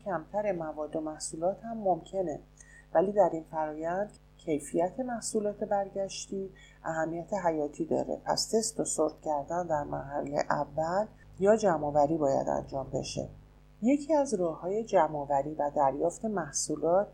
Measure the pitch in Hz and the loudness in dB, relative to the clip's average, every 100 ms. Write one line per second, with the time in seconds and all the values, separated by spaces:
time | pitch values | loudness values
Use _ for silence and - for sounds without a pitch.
0 | 208 170 156 202 208 180 156 151 151 160 | -6 -6 -2 -2 -2 -2 -4 -6 -4 -4
1 | 156 151 - 160 175 196 226 226 196 165 | -6 -8 -10 -2 -2 -2 -8 -2 0 0
2 | - 196 175 143 - - - - - 160 | -2 -4 -4 -4 -12 -20 -20 -20 0 2
3 | 190 208 175 165 160 160 156 151 160 185 | 2 4 4 2 -4 -4 -4 -4 -4 -2
4 | 208 - - - - 147 - 170 180 180 | -4 -8 -20 -12 -4 -2 0 0 0 -2
5 | 254 233 - 220 208 208 208 202 196 196 | -6 -6 -4 -2 -2 -4 -2 -2 -2 -4
6 | 190 - - 196 190 - - - - 160 | -6 -8 -8 -6 -8 -12 -20 -12 -6 -4
7 | 160 170 165 202 180 156 147 - 160 127 | -2 -4 -4 0 2 2 -2 -4 0 0
8 | 131 - 151 151 - 220 214 - 156 - | 0 -4 -2 -2 2 0 0 -4 -4 0
9 | 156 - 160 147 139 170 175 151 147 143 | -2 -2 -4 -4 -2 -4 -2 -2 -2 -6
10 | 139 147 143 143 - 151 147 147 160 185 | -6 -6 -2 -2 0 0 0 -2 0 0
11 | 220 - - - 190 214 208 156 147 147 | -2 -6 -20 2 4 6 6 4 4 4
12 | 143 165 143 131 131 143 143 139 131 135 | 4 4 4 2 2 0 -2 -8 -4 -4
13 | 135 139 - - - - - - 220 285 | -4 -6 -6 -10 -20 -20 -20 -2 2 2
14 | 294 302 277 202 175 151 170 208 226 190 | 4 2 2 2 0 -2 -4 -4 2 4
15 | 156 151 139 139 143 151 147 147 135 143 | 4 2 0 0 0 -2 0 4 2 4
16 | 165 - 220 196 147 - - 151 156 185 | 0 0 -2 -2 -2 -4 -4 0 4 4
17 | 208 | 2